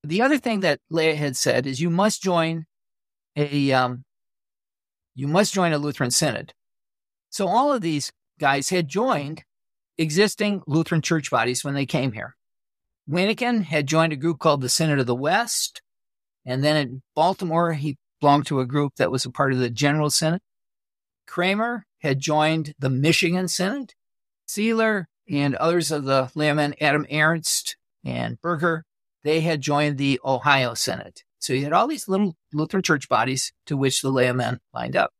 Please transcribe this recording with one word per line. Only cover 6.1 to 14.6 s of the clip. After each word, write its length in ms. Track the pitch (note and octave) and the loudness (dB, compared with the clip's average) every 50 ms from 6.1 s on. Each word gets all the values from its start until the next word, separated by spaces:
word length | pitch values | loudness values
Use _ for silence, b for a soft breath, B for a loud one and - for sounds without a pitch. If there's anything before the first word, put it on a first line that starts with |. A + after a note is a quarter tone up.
synod." 420 | B2 - D#3+ C#3+ A2 - - - _ _ _ _ _ _ _ _ _ _ _ _ _ _ _ _ | 0 0 0 0 -2 -4 -10 -12 _ _ _ _ _ _ _ _ _ _ _ _ _ _ _ _
So 180 | - - G3+ | -6 -4 -2
all 260 | F3 F#3 A#3 C#4 D4 C#4 | 2 2 2 4 2 0
of 80 | A#3+ | 0
these 300 | F3 E3 D#3 D3 C3 - _ _ _ _ _ _ | 0 -2 -2 -2 -4 -6 _ _ _ _ _ _
guys 300 | D3 C#3 C#3 C#3+ C3+ - | 2 2 2 2 0 0
had 180 | F#3 F3+ E3 | 0 0 0
joined 560 | C3+ D3+ F#3+ A#3+ C4 A3+ D3+ C#3+ C#3+ D#3+ - - _ _ _ _ _ _ _ _ _ _ | 0 -2 0 0 2 0 0 -2 -6 -10 -12 -16 _ _ _ _ _ _ _ _ _ _
existing 640 | - E3 D#3 D3 F3+ G#3 G3+ - - G#3 G#3 G3+ F#3 - | -2 -2 0 2 2 2 2 2 -2 -2 -2 -2 -4 -4
Lutheran 340 | - C#3 D#3+ D#3+ - F3 D#3+ | -2 -2 0 0 2 0 0
church 300 | - - E3+ D#3+ C#3 - | 2 2 -2 -2 0 0
bodies 320 | - A#2+ A2+ B2 B2+ B2 - | 0 0 0 0 -2 -2 -4
when 100 | C#3+ C#3 | -4 -2
they 120 | C#3+ C#3 | -2 -2
came 260 | - - - C3+ C3 | -2 -2 -2 -2 -2
here. 240 | G#2 - - - _ _ _ _ _ _ _ _ _ _ _ _ _ _ _ - | -4 -6 -12 -12 _ _ _ _ _ _ _ _ _ _ _ _ _ _ _ -4
Wyneken 540 | C#3 F3+ F#3 G#3 A3 - B3 A#3+ A#3+ A3 F#3+ | -2 0 0 0 0 -2 -2 -2 0 -2 -2
had 240 | C3+ D#3+ D3+ D3 | -2 -2 -2 -2
joined 260 | C3 D#3+ D#3+ E3 E3 D3+ | 2 2 2 2 2 0
a 40 | |
group 220 | C3 C#3+ E3+ E3 - | -2 -2 -2 -2 2
called 220 | - E3 D3 C#3 | 2 2 2 2